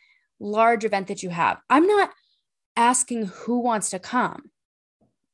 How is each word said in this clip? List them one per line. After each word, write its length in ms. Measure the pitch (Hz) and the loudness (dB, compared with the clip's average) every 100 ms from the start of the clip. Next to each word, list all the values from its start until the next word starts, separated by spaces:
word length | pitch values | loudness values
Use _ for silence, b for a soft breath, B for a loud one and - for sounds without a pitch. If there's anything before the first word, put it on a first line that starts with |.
| b b b - | b b b -14
large 440 | 202 208 226 233 | -4 2 4 2
event 240 | 220 202 190 | 0 -2 -4
that 140 | 196 | -8
you 80 | 185 | -8
have. 320 | 170 139 - - | -2 0 -2 2
I'm 160 | 262 359 | 4 4
not 240 | 415 381 b b b _ _ _ - | 4 0 b b b _ _ _ 0
asking 520 | 233 254 - 240 208 | 2 2 -2 -4 -6
who 320 | - - 240 | -8 -4 -2
wants 320 | 240 220 - | 0 -2 -4
to 80 | 185 | -8
come. 500 | - 247 220 - - _ _ _ _ _ _ _ _ | -4 -2 -2 -4 -16 _ _ _ _ _ _ _ _